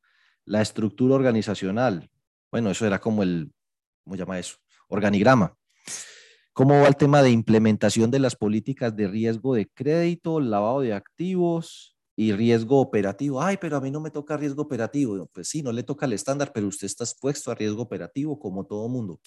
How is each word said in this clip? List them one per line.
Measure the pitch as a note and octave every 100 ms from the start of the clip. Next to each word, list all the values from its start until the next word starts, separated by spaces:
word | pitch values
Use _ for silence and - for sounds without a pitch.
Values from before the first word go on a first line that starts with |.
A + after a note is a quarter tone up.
| _ _ _ _
La | - G#2+
estructura | G#2 - G#2+ - B2+ C3+
organizacional. | C3 A2+ G#2 F#2+ F#2+ G#2+ B2+ E2+ - _ _ _ _
Bueno, | A2+ A2
eso | F2+ A2
era | F#2+
como | A#2 G#2+
el, | F#2 F2 D2 _ _ _ _ _
¿cómo | -
se | F#2
llama | F2+ F#2
eso? | - - _ _ _
Organigrama. | G2 G#2 G2+ G#2+ C3 E2+ - _ _ - - - - - _ _
¿Cómo | - C3+ C#3+
va | C#3+
el | C#3
tema | C#3+ D3
de | C3+
implementación | A2+ A2 A2 A2 G#2 G#2+ A2+ A#2
de | C3+
las | C3 -
políticas | G#2+ G#2+ A2 C3+ A#2+
de | G#2+ G2+
riesgo | G#2+ A2+ A2+ C3 A#2+
de | F#2+
crédito, | - C3+ E3 E3+ E3+ E3+ D#3+
lavado | B2+ G2+ G#2+ C3+
de | B2+
activos | G2+ - - F3 F#3 F3 E3 E3 - - _ _
y | - A2
riesgo | G2+ A#2 A#2 A2+ C#3
operativo? | B2+ G#2+ G2 G2 C#3+ C3
Ay, | F3+ G3
pero | E3 C#3+
a |
mí | C3+
no | D3
me | D#3
toca | D3 D3 D3
riesgo | D3 C#3
operativo. | D3 A#2+ A2 C#3+ C3 G2 D#2+
Pues | F#2+ E2+
sí, | D#3
no | C3
le | A2+
toca | A#2 C#3 C#3
el |
estándar, | G2+ - C#3 C#3+
pero | A2 G2+
usted | - G2
está | -
expuesto | A#2+ - C3+ D3 -
a | A2+
riesgo | G#2+ G#2+
operativo | A#2+ F#2 E2+ C3+ D3+ C#3
como | G2+ F#2+
todo | F2 G#2 A2+
mundo. | B2+ G#2 D#2+